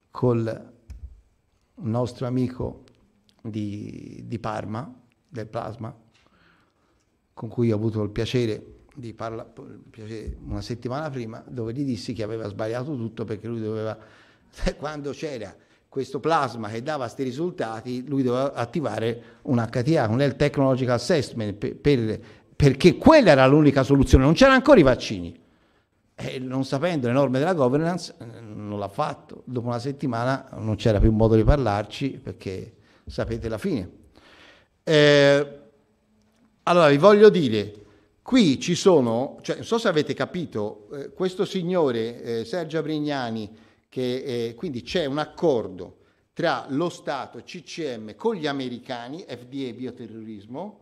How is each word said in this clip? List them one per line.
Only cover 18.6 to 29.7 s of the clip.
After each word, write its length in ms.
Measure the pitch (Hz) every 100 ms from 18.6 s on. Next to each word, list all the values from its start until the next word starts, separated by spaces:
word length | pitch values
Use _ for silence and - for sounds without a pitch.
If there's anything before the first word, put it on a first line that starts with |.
| 117 175 127 107 113 113 - -
un 160 | - 120
H 220 | 113 127
T 140 | 123 160
A, 100 | 113
un 140 | 120
Health 160 | 139 127
Technological 580 | 147 143 135 127 127 120
Assessment, 580 | - 165 - 117 104
per, 220 | 92 62 -
per, 440 | 147 131 110 98 - - _ -
perché 420 | 135 131 175 -
quella 340 | 262 311 196
era 140 | 135 131
l'unica 380 | 147 147 135
soluzione, 400 | 131 139 123 135
non 100 | 135
c'erano 220 | 165 269 262
ancora 240 | 262 254
i 40 |
vaccini. 600 | 135 120 - 98 85 - _ _ _ _ _ _ _ -
E 220 | 139 139
non 240 | 127 131
sapendo 440 | 131 139 175 160 120
le 60 |
norme 260 | 131 135 127
della 140 | 160
governance, 640 | 175 123 143 165 180 - -
eh, 80 | 117 117
non 380 | 113 104 104 104
l'ha 80 | 98
fatto. 560 | 98 151 - - - -
Dopo 220 | 123
una 120 | 120